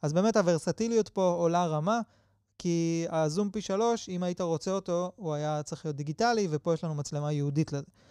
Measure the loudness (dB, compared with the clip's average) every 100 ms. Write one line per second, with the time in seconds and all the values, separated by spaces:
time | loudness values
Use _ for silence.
0 | 0 2 4 4 4 2 0 -2 2 2
1 | 2 2 2 4 2 2 2 0 0 0
2 | -2 _ _ _ _ _ -2 0 2 0
3 | -2 0 0 0 -2 -4 -4 0 2 0
4 | -4 -4 -2 -2 -2 -2 -2 -4 -2 -2
5 | -2 -6 -6 -4 -2 -4 -6 -8 -6 -6
6 | -6 0 2 2 2 0 0 0 -2 -4
7 | -4 -4 -2 0 0 0 0 -4 -10 _
8 | _